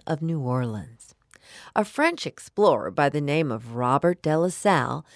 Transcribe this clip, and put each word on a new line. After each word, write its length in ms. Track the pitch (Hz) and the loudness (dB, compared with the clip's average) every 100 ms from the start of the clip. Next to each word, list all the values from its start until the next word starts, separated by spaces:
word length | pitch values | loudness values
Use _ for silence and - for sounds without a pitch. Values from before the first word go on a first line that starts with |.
| - | -6
of 140 | 156 | -4
New 180 | 160 165 | -2 -4
Orleans. 760 | 127 127 123 107 87 117 - _ _ - - - - - | -2 -2 -2 -6 -10 -18 -20 _ _ -20 -20 -20 -4 -2
A 80 | |
French 420 | 208 - 311 330 - | -2 0 0 0 -6
explorer 640 | - - - 214 - - | -10 -8 2 4 4 0
by 180 | 165 143 | 0 0
the 100 | 147 | 0
name 320 | 143 151 156 | 0 0 0
of 240 | 110 117 117 | -4 -6 -4
Robert 460 | 123 139 175 175 | 0 2 2 0
de 160 | 156 156 | 0 0
La 100 | 180 | 0
Salle 580 | 175 208 175 123 131 - | 0 2 2 0 -4 -10